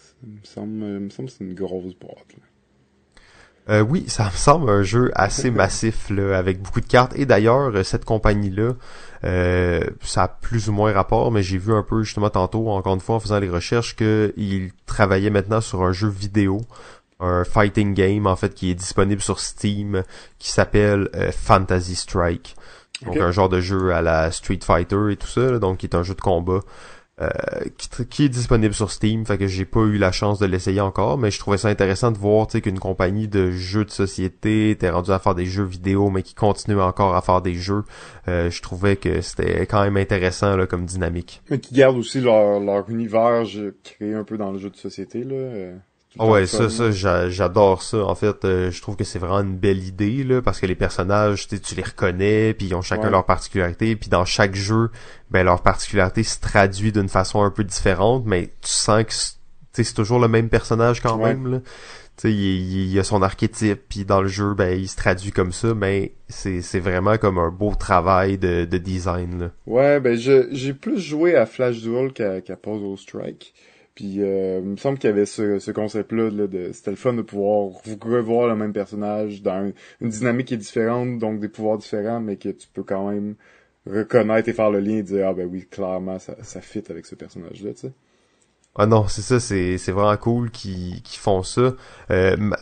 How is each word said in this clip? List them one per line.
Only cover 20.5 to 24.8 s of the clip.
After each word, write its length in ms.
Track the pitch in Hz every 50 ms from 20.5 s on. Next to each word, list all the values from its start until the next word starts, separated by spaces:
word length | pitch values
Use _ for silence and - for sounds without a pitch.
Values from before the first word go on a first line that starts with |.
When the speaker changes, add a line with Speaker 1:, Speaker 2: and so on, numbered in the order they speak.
Speaker 2:
s'appelle, 580 | - - 98 - - 104 104 104 101 101 98 - -
euh, 160 | - 95 90
Fantasy 640 | - - - - 110 95 92 - 95 92 87 90 90
Strike. 600 | - - - - 98 87 87 85 82 - - - - - - - - - _ - - -
Donc, 100 | 90 90
Speaker 1:
Ok. 60 | -
Speaker 2:
un 100 | 98 87
genre 180 | 90 101 95 92
de 100 | 92 90
jeu 320 | 90 92 98 95 92 92 87
à 80 | 82
la 300 | 82 82 82 80 80 82
Street 280 | 80 - - - 101 90
Fighter 500 | - - 98 85